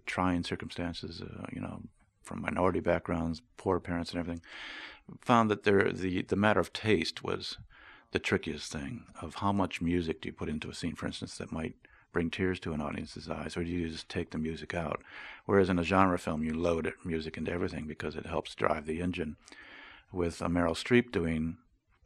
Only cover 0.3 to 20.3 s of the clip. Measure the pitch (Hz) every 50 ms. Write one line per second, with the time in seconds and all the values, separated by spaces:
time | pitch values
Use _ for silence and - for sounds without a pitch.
0.3 | 90 87 85 - 92 - - 82 - - 87 87 87 - - 92 82 87 95 -
1.3 | - - - - - - - - - - - - - _ _ _ _ _ _ -
2.3 | - - - - - - 90 92 90 95 82 87 87 85 - - 87 82 82 82
3.3 | 82 - - _ _ - - 98 92 87 - - 87 87 85 - - 87 85 82
4.3 | 87 85 - - - - - - - - - - - - _ - - - - -
5.3 | 127 117 113 107 104 104 - 104 101 98 98 90 92 92 90 92 90 92 - -
6.3 | 101 95 104 107 104 95 87 - - - - 110 107 82 82 - - - - -
7.3 | 98 - - - - - - - - - - - - - _ _ - - - -
8.3 | 107 90 - 85 76 - - - - 80 71 71 62 - - - - - - 80
9.3 | - - 98 101 101 101 92 80 - - 85 82 87 87 85 80 80 - - 76
10.3 | 76 - - 80 78 78 - - - - - 85 - - - - - - - -
11.3 | - - - - - 82 82 - - _ _ - - - _ _ - 85 85 82
12.3 | - - 92 92 92 87 - 92 80 76 76 73 82 82 82 - - - - 82
13.3 | 80 80 78 80 - 90 85 85 87 87 85 82 80 80 - - - 90 85 -
14.3 | - 80 78 80 82 78 78 - - 87 82 76 - - - - - - - -
15.3 | - - _ - 101 98 95 87 92 87 85 80 95 92 98 95 87 87 - -
16.3 | 82 76 78 78 78 80 85 85 85 80 80 85 - - - 90 82 80 78 80
17.3 | - - 78 - 87 87 92 90 78 78 76 78 76 - - 80 73 - - -
18.3 | 90 78 - - - - - - 82 78 73 78 80 82 87 90 87 90 82 78
19.3 | 73 - _ - - - - - - - - - - - - _ - 90 87 85